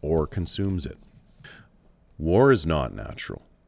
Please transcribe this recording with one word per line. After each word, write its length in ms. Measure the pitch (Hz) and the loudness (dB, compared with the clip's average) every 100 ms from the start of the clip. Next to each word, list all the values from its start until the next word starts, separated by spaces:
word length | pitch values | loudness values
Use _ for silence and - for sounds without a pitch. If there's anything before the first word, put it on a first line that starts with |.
or 280 | 73 82 73 | 0 0 0
consumes 580 | - 85 - 98 92 - | -2 -4 -2 -2 -2 -6
it. 100 | - - - _ _ - - - _ _ _ _ - | -12 -20 -20 _ _ -20 -20 -20 _ _ _ _ -6
War 340 | 78 95 135 | 2 4 6
is 120 | 120 | 6
not 300 | 80 78 64 | 2 0 -2
natural. 480 | 50 - - - - _ _ | -8 -12 -12 -12 -14 _ _